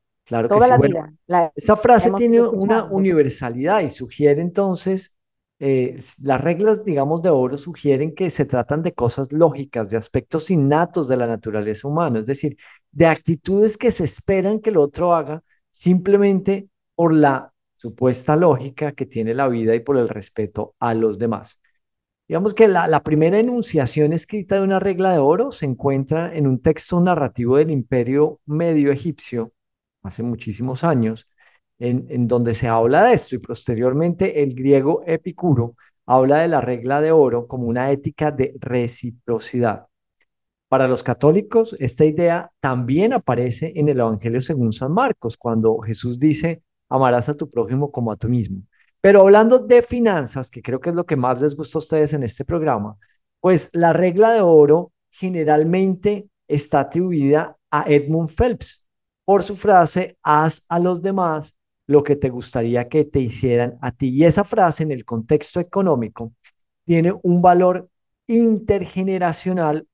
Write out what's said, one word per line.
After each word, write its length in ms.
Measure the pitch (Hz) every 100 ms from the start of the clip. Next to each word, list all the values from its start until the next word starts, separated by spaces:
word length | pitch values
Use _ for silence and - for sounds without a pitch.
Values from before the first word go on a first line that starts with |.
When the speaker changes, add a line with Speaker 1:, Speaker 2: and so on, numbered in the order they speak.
| _ _
Speaker 1:
Claro 280 | - 117 113
que 100 | 208
Speaker 2:
Toda 60 | 247
Speaker 1:
sí. 20 |
Speaker 2:
la 80 | 247
Speaker 1:
Bueno, 180 | - 165
Speaker 2:
vida 160 | 156 - -
la 260 | 175 165 -
Speaker 1:
esa 200 | - 208
frase 360 | 240 240 -
Speaker 2:
hemos 20 |
Speaker 1:
tiene 260 | 196 233 233
Speaker 2:
ido 120 | 233
Speaker 1:
una 340 | 196 196 226 196
Speaker 2:
escuchando. 0 |
Speaker 1:
universalidad 960 | 190 190 165 135 - 127 117 147 208
y 80 | 156
sugiere 520 | - 123 - 147 143
entonces, 760 | 175 185 196 185 190 190 - _ _ _ _ -
eh, 360 | 139 131 127 127
s-, 180 | - -
las 180 | 135 131
reglas, 420 | 151 170 214 214 214
digamos, 360 | 147 139 165
de 80 | 175
oro 280 | 143 127 143
sugieren 580 | 156 165 143 139 156 156
que 140 | 185
se 160 | - 139
tratan 360 | 127 117 151
de 120 | 165
cosas 380 | - 120 - 135
lógicas, 580 | 156 165 143 139 120 104
de 80 | 113
aspectos 520 | - 135 - 165 156
innatos 560 | 180 139 151 175 175 135
de 100 | 127
la 100 | 120
naturaleza 600 | 113 110 104 104 107 139
humana, 320 | 151 165 113
es 60 | 110
decir, 320 | 135 151 - - _ _
de 140 | 143 165
actitudes 720 | 151 - 165 - 196 220 214
que 140 | 247
se 140 | - 165
esperan 540 | - - 196 190 220
que 80 | 220
el 80 | 196
otro 360 | 143 147 175
haga 300 | 170 143 156 _ _ _
simplemente 1000 | - 175 180 180 202 202 190 190 196 - _ _ -
por 180 | 170
la 380 | 160 143 135 - _ _ _
supuesta 600 | 117 101 127 123 - 151
lógica 580 | 175 135 135 135 151
que 120 | 147 135
tiene 280 | 113 110
la 140 | 117 135
vida 260 | 120 110 117
y 40 |
por 160 | 117 139
el 100 | 113
respeto 640 | 104 - - 104 - 104 -
a 140 | 120
los 240 | 113 113 98
demás. 400 | 117 101 - _ _ _ _ _ _ _ -
Digamos 260 | 165 202
que 140 | 208 220
la, 200 | 180 165
la 160 | 151
primera 360 | - 151 165 202
enunciación 720 | 240 247 202 160 127 151 151
escrita 420 | 165 - 214 180 196
de 60 |
una 160 | 196 190
regla 320 | 190 180 190
de 80 | 175
oro 320 | 139 175 269
se 140 | - 147
encuentra 680 | 123 139 135 135 156 170 170
en 120 | 143
un 140 | 127
texto 380 | 160 156 - 175
narrativo 560 | 175 170 131 - 120 135
del 120 | 156
Imperio 680 | 147 123 131 120 139 156 156 -
Medio 460 | 151 170 156 139
Egipcio, 640 | 135 175 - - 123 113 _ _ _ _ _
hace 200 | 98 92
muchísimos 600 | 117 117 - 101 127 131
años, 440 | 170 139 110 113 _ _ _ _ _ -
en, 280 | 120 123 120
en 180 | 131 120
donde 260 | 120 120 110
se 120 | 123
habla 340 | 113 117 147 226
de 80 |
esto, 220 | 208 - 127
y 40 |
posteriormente 1000 | - 120 - 113 123 139 170 175 190 165
el 140 | 143 127
griego 480 | 131 139 135 165 175
Epicuro 720 | 165 - 165 180 123 117 - _ _ -
habla 340 | 127 131 147
de 80 | 170
la 140 | 151
regla 400 | 120 123 120 143
de 100 | 156
oro 360 | 160 135 120 120
como 180 | 131 120
una 240 | 120 131
ética 400 | 139 156 - 151
de 240 | 139 135 -
reciprocidad. 1300 | - 123 120 - 123 120 - 117 - 123 120 101 - _ _ _ _ _ _ _ -
Para 200 | 131 131
los 160 | 123
católicos, 720 | - 120 143 175 202 226 226 -
esta 240 | 127 - 156
idea 460 | 151 170 170 - _
también 540 | 139 127 120 143 214
aparece 600 | 254 - 120 127 123 160 170
en 140 | 147
el 100 | 131
Evangelio 420 | 113 107 117 120
según 300 | 131 151 117
San 180 | 110 131
Marcos, 460 | 185 269 - 117 -
cuando 400 | 120 113 110 110
Jesús 380 | 107 110 123 123
dice, 440 | 151 151 165 165 _ _ -
"Amarás 400 | 131 131 123 117
a 60 | 143
tu 140 | 160
prójimo 420 | 120 110 131 147
como 200 | 139 117
a 60 | 104
tú 100 | 113
mismo". 340 | 123 98 95 - _ _ _
Pero 200 | 190 202
hablando 380 | 190 202 226 254
de 220 | 214 240
finanzas, 640 | 240 247 226 180 127 135 127
que 120 | -
creo 160 | - 123
que 100 | 170
es 60 | 170
lo 100 | 175
que 100 | 143
más 240 | 123 123
les 140 | 147 143
gusta 220 | 147 160
a 40 |
ustedes 320 | - 156 147
en 100 | 147
este 200 | 120 - 131
programa, 520 | 170 156 113 104 107 _ _ _ _
pues 300 | 180 180 -
la 200 | 170 170
regla 380 | 160 180 175 220
de 100 | 226
oro 500 | 180 160 143 160 180 _ _
generalmente 1160 | _ 185 180 151 151 156 180 190 185 202 208 - _ -
está 320 | 147 - 147
atribuida 760 | 135 165 185 165 139 151 170 - _
a 140 | 147 -
Edmund 420 | 147 143 160 165
Phelps 540 | - 247 254 - - _ _ _ _ -
por 180 | 196
su 120 | 180 202
frase, 640 | 202 190 165 180 185 _
"Haz 420 | - 151 160 - -
a 100 | 175
los 220 | 175 175
demás 520 | 185 190 175 156 151 _ _ _ -
lo 160 | 143
que 120 | 143 143
te 140 | 139
gustaría 580 | 123 113 127 117 120 120
que 160 | 160 147
te 140 | 143
hicieran 580 | 123 - 131 120 120 -
a 100 | 127
ti". 180 | - 131
Y 140 | 131 165
esa 180 | 165
frase 400 | 202 220 180 147
en 80 | 156
el 140 | 131 -
contexto 540 | 117 113 151 - 180
económico 720 | 175 196 190 139 110 - 113 - _ _ _ _ -
tiene 280 | 165 170 175
un 180 | 180 175
valor 480 | 180 175 180 185 - _ _ _ -
intergeneracional 1600 | 226 233 214 220 202 180 - 190 185 175 160 185 185 156 156 -